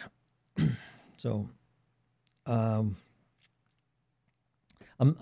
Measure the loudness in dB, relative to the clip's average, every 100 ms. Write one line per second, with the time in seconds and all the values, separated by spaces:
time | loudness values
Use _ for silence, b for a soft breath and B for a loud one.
0 | B _ _ _ _ 0 0 0 B B
1 | B -8 -4 -4 -6 -12 _ _ _ _
2 | _ _ _ _ -2 0 2 2 0 -4
3 | b b _ _ _ _ _ _ _ _
4 | _ _ _ _ _ _ _ _ b b
5 | 2 4